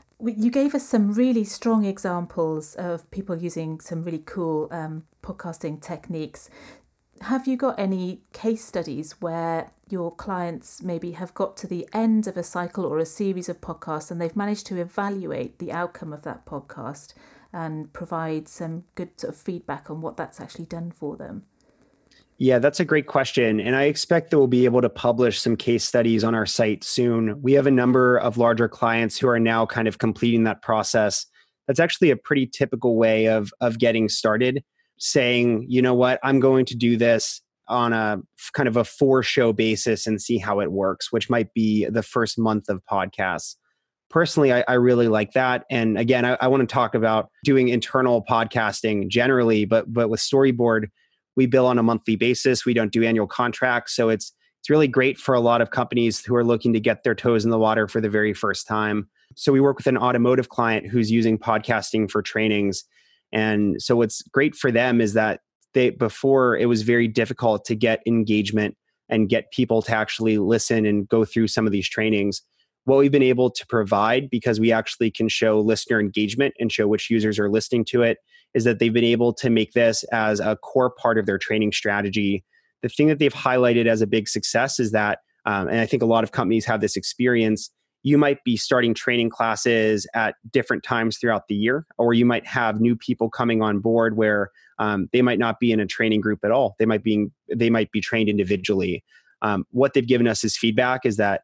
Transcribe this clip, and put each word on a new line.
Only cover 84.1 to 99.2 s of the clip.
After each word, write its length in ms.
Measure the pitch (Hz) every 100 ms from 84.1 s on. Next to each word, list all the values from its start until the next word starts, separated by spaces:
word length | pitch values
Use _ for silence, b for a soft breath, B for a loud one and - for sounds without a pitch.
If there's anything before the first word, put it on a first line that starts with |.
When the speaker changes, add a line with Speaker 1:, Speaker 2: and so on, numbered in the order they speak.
| 110 104
Speaker 2:
success 500 | 110 - 117 131 -
is 140 | 110
that, 260 | 107 104 - _ _ -
um, 220 | 101 87
and 140 | 117
I 40 | 110
think 160 | 120
a 40 | 113
lot 180 | 113
of 80 | 110
companies 320 | - 110 113
have 160 | - 110
this 160 | 104 98
experience, 760 | - - 123 117 110 107 - _ _ _
you 140 | 135 147
might 240 | 143 139 123
be 100 | 113
starting 380 | - 127 117
training 380 | 110 - 120 113
classes 760 | - 113 107 123 113 110 107 - 117
at 200 | 110 - 113
different 340 | 135 - 107
times 340 | - 120 113 -
throughout 320 | 120 107 -
the 60 | 104
year, 300 | 113 143 - -
or 160 | 120
you 120 | 117 120
might 220 | 117 -
have 320 | 131 113 107
new 160 | 120 117
people 340 | - 117 113
coming 320 | - 117 110
on 180 | 107 101
board 360 | 113 117 113 107
where, 340 | 107 104 98 b b b
um, 300 | 107 101 -
they 100 | 123
might 180 | 123 107
not 200 | 117 110
be 140 | 120
in 80 | 107
a 40 | 98
training 360 | - 113 107
group 180 | 110 101 104
at 60 |
all. 260 | 131 110 -
They 60 | 113
might 180 | 107
be, 240 | 110 104 104 - -
they 160 | 117 117
might 220 | 117 104
be 80 | 107
trained 300 | - 113 107
individually. 720 | 104 92 98 92 95 90 85 - b